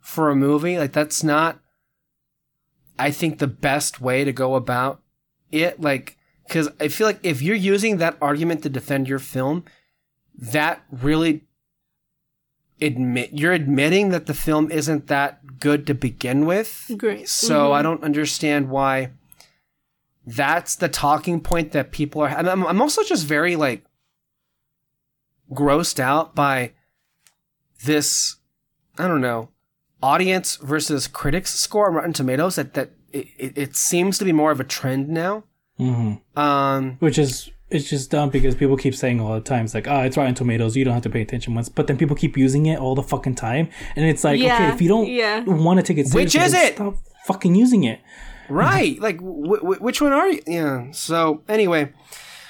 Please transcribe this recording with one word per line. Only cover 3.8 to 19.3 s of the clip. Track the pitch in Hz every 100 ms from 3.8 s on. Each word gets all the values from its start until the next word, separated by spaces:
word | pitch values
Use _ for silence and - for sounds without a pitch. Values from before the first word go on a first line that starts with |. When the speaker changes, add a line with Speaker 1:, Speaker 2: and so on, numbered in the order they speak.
| - -
Speaker 1:
way | 127 127
to | 139
go | 127 131 131
about | 123 123 131 139 _ _ _ _ _
it. | 151 170 -
Like, | 151 135 - _ _ _ -
'cause | 165 151 -
I | 151
feel | - 214
like | 208
if | 185 135
you're | 151 220
using | 190 196 220 196
that | 165 -
argument | 147 147 170 165
to | 160
defend | 135 - 139 131
your | 135
film, | 131 131 131 165 - _ _ _ _ _ _ -
that | 117 135 156 170 _
really | 127 135 156 165 151 _ _ _ _ _ _ _ _ _ _ _ _ _ _
admit, | 151 123 127 123 123
you're | 147 156
admitting | 180 139 135 147 185 202
that | 175 147
the |
film | 139 - 151 156
isn't | 160 151 156 -
that | 143 139 - - -
good | 143 147 143
to |
begin | 135 123 - 123 135
with. | 156 190 220 - - 208
Speaker 2:
Great. | 226 208 -
Speaker 1:
So | - 226 151 143
Speaker 2:
Mm-hmm. |
Speaker 1:
I | 143
don't | 156 165
understand | 151 147 151 - 156 147 135
why | 135 135 135 127 - _